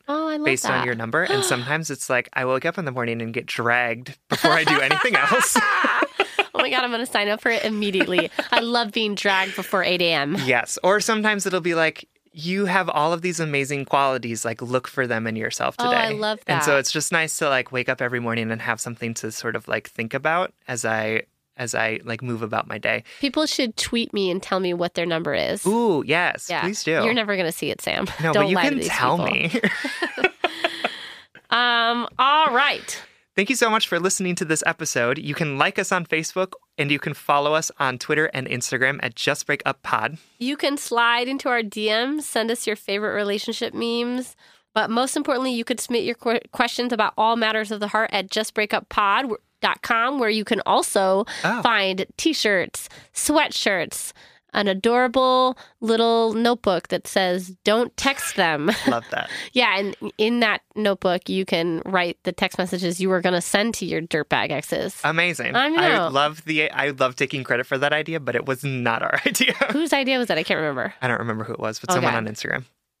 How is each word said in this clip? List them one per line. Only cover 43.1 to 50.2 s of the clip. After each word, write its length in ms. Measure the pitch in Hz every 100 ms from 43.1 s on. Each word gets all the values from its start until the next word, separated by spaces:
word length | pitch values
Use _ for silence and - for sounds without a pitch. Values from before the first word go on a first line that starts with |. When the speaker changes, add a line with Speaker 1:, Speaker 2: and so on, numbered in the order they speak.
Speaker 1:
relationship 600 | 208 202 202 - 220 233
memes. 600 | - 233 233 240 247 247 - _ _ _
But 160 | 214 208
most 260 | 233 262 302
importantly, 380 | 294 254 262
you 100 | 240
could 160 | 233 233
submit 240 | - 233
your 120 | - 233
que-, 260 | 226 233 -
questions 400 | - 240 - 240
about 220 | 226 208 -
all 180 | 220 233
matters 360 | 214 214 214
of 80 | 214
the 80 | 208
heart 220 | 214 220
at 180 | 202 190
just 240 | 220 220
break 200 | - 208
up 160 | 214 -
pod 380 | - 202 220 269 - _ _
dot 200 | 196 -
com, 360 | - 226 247
where 100 | 285